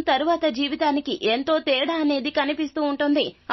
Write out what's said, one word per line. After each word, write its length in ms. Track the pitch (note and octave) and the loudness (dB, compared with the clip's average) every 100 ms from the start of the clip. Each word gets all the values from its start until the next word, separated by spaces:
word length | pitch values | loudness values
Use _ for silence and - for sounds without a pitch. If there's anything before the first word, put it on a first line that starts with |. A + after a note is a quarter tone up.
| D#4+ | 4
తరువాత 360 | C4 D#4 E4 D#4+ A#3 | 2 2 2 0 0
జీవితానికి 560 | C#4+ D#4 D#4 C#4+ C#4+ G#3+ G#3+ | -2 0 0 0 -2 -2 0
ఎంతో 200 | A#3+ C#4 D#4+ D#4+ | 0 0 0 2
తేడా 260 | C4 C#4+ E4 | 0 0 0
అనేది 260 | D4 C#4 B3+ D4+ | 0 0 0 -2
కనిపిస్తూ 400 | C#4 D4+ D4+ D#4 D4 | -2 -2 -4 -2 -2
ఉంటుంది. 340 | C#4 D4 D4 - - - | 0 2 2 0 -6 -2